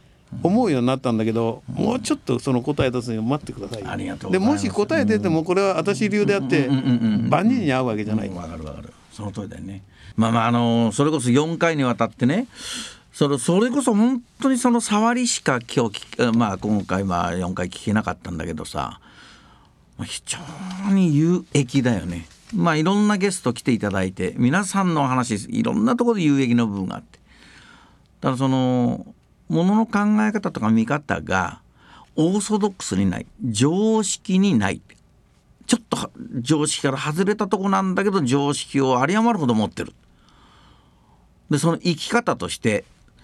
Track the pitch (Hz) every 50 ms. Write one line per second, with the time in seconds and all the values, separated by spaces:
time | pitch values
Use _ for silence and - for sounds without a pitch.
0 | - _ _ _ _ - - 120 - 170 196 240 254 202 147 127 120 123 131 135
1 | 127 127 113 110 110 113 110 117 117 113 117 - - - 131 - - 214 233 254
2 | - - 311 277 - - 127 120 - 139 131 123 120 151 147 151 147 127 120 127
3 | 117 123 113 110 110 117 139 151 - - - - 98 92 - 110 98 95 - 101
4 | - - - - - - 180 185 190 233 302 302 - 226 190 - 208 208 320 330
5 | 254 208 220 208 202 185 160 160 160 165 180 190 202 196 185 160 165 190 202 131
6 | 214 208 196 214 208 196 202 196 139 127 - 156 135 127 139 135 127 123 123 120
7 | 113 113 107 104 117 120 135 151 190 226 262 254 202 147 131 131 131 123 110 104
8 | 107 104 107 110 104 98 92 87 85 80 82 80 78 76 71 73 - - - -
9 | - - - - 104 101 98 110 104 - - - - 92 98 95 - - - -
10 | - - - - 110 113 113 120 113 117 120 120 120 117 117 117 117 113 104 -
11 | 143 156 156 151 120 123 120 139 151 160 165 147 170 165 160 147 135 123 117 -
12 | 117 110 - - - 123 151 208 262 - - - - - - - - - - -
13 | _ _ - - 156 143 143 135 - - 170 190 220 254 233 285 254 262 220 202
14 | 220 247 262 240 - _ _ - - 269 269 240 - 254 233 240 226 - 208 208
15 | 220 233 240 247 254 233 - - - - 135 120 120 - - 147 120 110 98 -
16 | - - - - 123 120 113 117 120 104 95 90 - 107 107 101 92 - 92 95
17 | 101 95 90 87 90 87 85 92 90 87 90 87 90 90 - - - - 101 107
18 | 104 92 87 - - - 87 78 80 85 82 - - - - - 67 - - -
19 | - - - - - - - - - - - _ _ _ _ _ _ _ _ -
20 | - - - - - - - - 180 135 165 147 190 185 185 185 196 202 196 196
21 | 185 170 147 143 160 165 180 180 - - - 139 139 123 - 139 120 123 117 95
22 | 80 87 87 85 82 - - - _ - - 190 170 170 160 151 156 175 196 202
23 | 214 208 208 196 185 202 185 - - 127 117 - - - 120 104 104 104 95 98
24 | 95 95 95 - 92 92 - - 127 120 143 190 208 190 - 196 190 180 165 151
25 | 143 131 127 131 120 120 113 101 110 - - 110 113 117 - - 208 247 247 240
26 | 247 240 233 208 170 147 139 139 135 120 120 120 117 110 101 98 92 92 98 98
27 | - - - - _ _ - - - - - - - - - - - - _ _
28 | _ _ _ _ - 139 131 123 135 135 131 131 127 127 127 123 123 123 - -
29 | - - - _ _ _ _ _ _ - 165 160 170 185 208 220 226 220 - 202
30 | 208 208 214 214 214 214 208 214 196 175 165 - - 110 110 113 110 113 143 147
31 | 147 - 92 82 82 - 90 92 90 87 - - _ _ _ _ _ - - -
32 | - _ - - 156 170 190 208 196 - 214 208 202 208 190 - - - 95 92
33 | 98 95 90 - - - - - - 127 110 104 127 147 165 190 214 220 220 220
34 | 214 - - - - - 185 185 196 202 165 113 101 92 - - - - - -
35 | _ _ _ _ _ _ _ _ _ _ _ _ - - - - - - - -
36 | - - - - - - - 131 117 127 156 151 151 151 - - - 143 135 135
37 | 139 151 151 165 196 190 208 214 214 190 220 190 190 196 196 190 190 190 180 190
38 | 196 208 190 196 147 117 131 143 143 143 147 - - - - 139 135 131 131 120
39 | 127 147 190 220 226 240 233 190 151 123 120 110 107 95 - - - - - _
40 | _ _ _ _ _ _ _ _ - - - - - - - _ _ _ _ _
41 | _ _ _ _ _ _ _ _ _ - 151 143 160 165 165 - - 175 165 151
42 | - - - 240 - - 143 - 90 87 - - - 113 107 101 - - _ _
43 | _ _ _ -